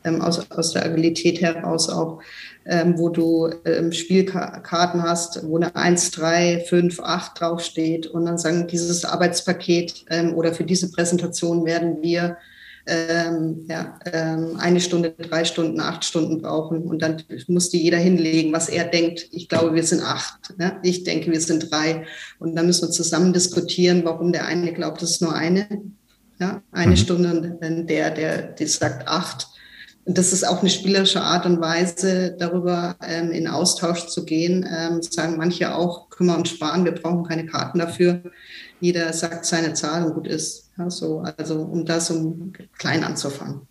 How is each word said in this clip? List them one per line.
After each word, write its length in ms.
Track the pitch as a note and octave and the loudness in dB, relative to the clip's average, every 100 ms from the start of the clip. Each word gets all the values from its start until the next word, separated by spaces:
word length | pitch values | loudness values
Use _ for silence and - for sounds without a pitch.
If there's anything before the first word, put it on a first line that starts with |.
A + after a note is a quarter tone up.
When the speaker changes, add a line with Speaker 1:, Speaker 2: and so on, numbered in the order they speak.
Speaker 1:
ähm, 180 | E3+ D#3+ | 0 0
aus, 280 | E3 E3+ - | 0 -2 -4
aus 220 | - D#3+ | -4 -2
der 100 | - | 0
Agilität 540 | E3 D#3+ E3 E3 F3+ E3+ | 0 2 2 4 0 2
heraus 460 | E3+ E3 E3+ E3 - | 0 0 -2 0 0
auch, 320 | F3 D#3+ D#3+ - - - - | 0 -4 -6 -16 -18 -18 -16
ähm, 300 | - F3 F3 E3 | -2 2 4 4
wo 100 | E3+ | 2
du, 400 | E3+ E3 E3 E3 E3 | 2 2 4 2 -2
ähm, 280 | E3+ E3 E3+ | 0 2 0
Spielkarten 1080 | E3+ - F#3 F#3 - - - - E3+ F3 F3 | -2 2 4 4 -2 -6 -10 -4 0 2 2
hast, 440 | E3+ E3+ - - D#3 | 0 0 -2 -6 -2
wo 80 | E3 | 0
eine 180 | E3 - | 0 2
eins, 340 | F3 F3 - | 2 4 2
drei, 540 | F3 D#3+ E3+ F3 E3+ E3+ | 0 2 4 4 2 2
fünf, 320 | F3 F3 - | 4 4 0
acht 400 | - F3 - - | -4 -4 -6 -4
draufsteht 680 | E3+ E3+ - E3 D#3+ E3 D#3+ | -2 -2 -4 -2 0 -2 -4
und 180 | E3+ | -2
dann 120 | E3+ E3 | -2 0
sagen, 300 | D#3 F3 F3 | 0 0 0
dieses 380 | F3 E3+ F3 | -2 0 -2
Arbeitspaket, 1000 | - F3+ F3 F3 - F3 - E3+ F3 - - | -2 2 2 2 -2 -2 2 2 2 -10 -4
ähm, 240 | E3 E3+ | 0 0
oder 200 | E3 E3 | 2 0
für 120 | E3 | 0
diese 260 | D#3+ F#3 F3 | 0 0 0
Präsentation 760 | - E3+ F3 E3+ - E3+ E3+ | 0 2 2 -2 -2 0 0
werden 360 | E3 E3+ E3+ D3+ | 0 0 0 0
wir, 360 | E3 E3+ F3 F3 - - - - | 0 0 0 -4 -16 -20 -20 -18
ähm, 800 | - E3+ E3 E3+ E3 E3 D#3+ D#3+ D#3+ | -4 -2 0 0 0 -2 -2 -4 -8
ja, 280 | D#3+ E3 - F3 | -8 -8 -10 -6
ähm, 460 | E3 D#3+ D#3+ E3 E3+ | -2 -2 -2 -4 -2
eine 200 | F3 F3 | 4 4
Stunde, 300 | F3 E3+ E3 | 4 2 0
drei 340 | - E3 D#3+ | -4 -4 0
Stunden, 340 | E3 - D#3+ D#3+ | 0 0 -2 0
acht 240 | D3+ F3+ | -4 -4
Stunden 380 | - E3+ D#3 D#3+ | -4 0 0 -2
brauchen 420 | - D#3 D#3 E3 | -2 -4 -2 -4
und 180 | F3 D#3+ | -2 -2
dann 200 | D#3+ D#3+ - - - | -2 -2 -8 -12 0
muss 220 | F3 - | 2 2
die 120 | F3 | 2
jeder 160 | E3 E3+ | 4 4
hinlegen, 540 | F3+ F3 D#3+ D#3+ D#3 | 4 4 4 2 2
was 160 | D#3+ - | 0 0
er 180 | E3+ | -2
denkt. 420 | E3+ E3+ E3+ E3+ - | 0 2 2 -2 -12
Ich 160 | F3 - | -14 -2
glaube, 280 | D#3+ E3 | 2 4
wir 80 | D#3+ | 2
sind 180 | D#3+ D#3+ | 2 0
acht, 560 | - C3+ - - - - | 0 -4 -6 -12 -16 -4
ne? 220 | F3 F#3 | -4 0
Ich 200 | F3+ F3+ | 0 0
denke, 280 | F3 D#3+ E3 | -2 -2 0
wir 80 | D#3+ | 0
sind 300 | D#3 D#3+ - | 0 0 0
drei 340 | D3+ D#3 D#3+ D#3+ - - - | -2 0 -2 -6 -14 -18 -8
und 160 | E3 | -4
dann 100 | E3 | 2
müssen 220 | F3 F3 E3 | 2 2 0
wir 40 | |
zusammen 400 | - D#3+ D#3+ F#3 | -2 0 4 4
diskutieren, 720 | F3 - F3+ F3 - F3+ F3+ | 4 2 0 -2 2 4 4
warum 260 | E3 E3 E3+ | 2 0 0
der 120 | E3 - | 0 -2
eine 260 | E3+ E3+ | -2 -2
glaubt, 280 | E3 D#3 D#3 | -4 -6 -4
es 80 | E3+ | -2
ist 100 | - | 0
nur 140 | F3 | 0
eine 320 | D3+ D#3+ F#3 G#3 G3+ - - _ _ _ _ | 0 2 2 0 -8 -10 -18 _ _ _ _
ja, 220 | F#3 - _ | -4 -4 _
eine 200 | - C#3 | 2 6
Speaker 2:
Mhm. 60 | E2+ | 6
Speaker 1:
Stunde 340 | A2 F3 F3 | 6 4 2
und 300 | E3+ E3+ - | 2 -2 -6
dann 240 | D#3+ E3 | -4 -4
der, 260 | E3 D#3 D#3 | 0 0 0
der, 300 | D#3 D#3 D#3+ | -2 -2 -2
der 240 | - - D3+ | -6 -6 -2
sagt 400 | - C#3+ - - | 0 0 -2 -4
acht. 400 | E3 F3+ - - - - - - _ | -2 -2 -10 -14 -16 -20 -20 -20 _
Und 120 | - F3+ | 0 2
das 140 | F3+ | 2
ist 140 | F#3 - | 2 0
auch 140 | D#3+ | 2
eine 80 | F#3 | 2
spielerische 520 | F3 F#3+ G3 G3 F#3+ | 2 2 4 4 2
Art 240 | D#3 F3 | 2 2
und 140 | F3+ E3+ | 4 2
Weise, 760 | E3 E3 F3+ - F#3+ F#3 F3+ F3 | 2 2 0 0 0 2 0 -2
darüber, 560 | F3 F3+ F3 F3 F3 F3 | -2 0 0 0 -2 -6
ähm, 260 | - E3 E3+ | -6 -4 -2
in 160 | E3 E3 | -2 -2
Austausch 600 | D3 F#3 - E3+ E3+ - | 0 0 0 -2 -2 -4
zu 180 | - | -8
gehen. 400 | D#3 D#3+ F3 F3+ F3+ | -2 0 2 0 0
Ähm, 340 | E3 E3 E3+ | -4 -2 -4
sagen 340 | E3 E3 D#3+ D#3+ | -4 -4 -2 0
manche 380 | E3+ F3 F3 | 0 0 -2
auch, 340 | D#3 F3 F3 - | 0 -2 -2 -14
können 200 | - F3+ | 0 2
wir 80 | E3 | 2
uns 120 | E3+ | -2
sparen, 360 | - D3+ E3+ | -4 -2 2
wir 80 | F3 | 2
brauchen 320 | D#3+ D#3+ F3 | 0 -2 -2
keine 200 | E3 D#3+ | -2 -4
Karten 340 | E3 - - F3+ | -2 -4 -2 -2
dafür. 440 | E3+ - F3 F3 F3 - - - - _ | -2 2 2 2 -6 -20 -20 -20 -20 _
Jeder 320 | F3 F3 E3 | 0 0 -2
sagt 340 | E3 E3+ E3 | -2 -4 -4
seine 280 | - E3 D#3+ | -2 0 0
Zahl 320 | D#3+ D3+ E3 | -2 -2 0
und 80 | E3 | 0
gut 140 | D#3+ - | -2 -4
ist. 440 | D#3 - - _ - | -4 -4 -10 _ -6
Ja, 120 | F3 | -6
so, 300 | F3 D#3+ D#3 | -4 -4 -4
also, 420 | - D#3 D#3+ D#3 | -6 -8 -4 -4
um 240 | D#3 E3+ | -2 -4
da 140 | D#3+ E3 | 0 -2
so 380 | E3 E3 D#3+ E3+ F3+ - - - | 0 -2 -2 -4 -10 -14 -20 -8
klein 260 | C#3+ D#3 | -2 -2
anzufangen. 580 | - - C#3+ C#3 - C#3 - | -2 -4 -6 -8 -10 -12 -14